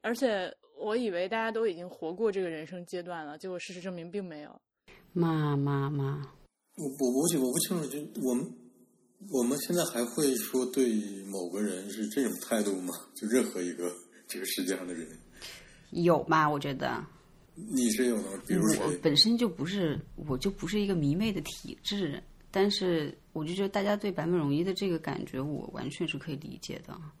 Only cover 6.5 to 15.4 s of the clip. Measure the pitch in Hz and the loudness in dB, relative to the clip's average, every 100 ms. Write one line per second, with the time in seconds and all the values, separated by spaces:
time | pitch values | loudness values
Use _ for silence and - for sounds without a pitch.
6.5 | _ _ - 139 139 127 127 165 160 127 | _ _ -8 -6 2 2 4 4 4 2
7.5 | 156 - 180 139 143 151 226 131 123 180 | 2 0 0 -2 -6 -8 -2 0 0 -2
8.5 | - - _ _ _ _ _ 196 143 120 | -10 -20 _ _ _ _ _ -2 2 2
9.5 | 143 - 175 160 117 120 - 143 120 - | 0 2 2 2 0 -2 2 2 2 0
10.5 | 127 123 135 123 110 104 95 98 98 87 | 0 0 2 4 2 -2 -8 -6 -4 -4
11.5 | 95 104 92 98 107 107 139 120 - - | -2 -2 -2 -6 -4 -2 2 0 0 -2
12.5 | 113 104 92 90 87 - - 107 123 107 | 0 2 0 -4 -8 -12 -8 2 2 2
13.5 | 95 90 85 90 - - - - 92 95 | -2 -4 -4 -6 -6 -16 -20 -12 -8 -4
14.5 | - 90 90 90 82 82 80 - - | -2 -2 -2 -4 -8 -10 -14 -20 -18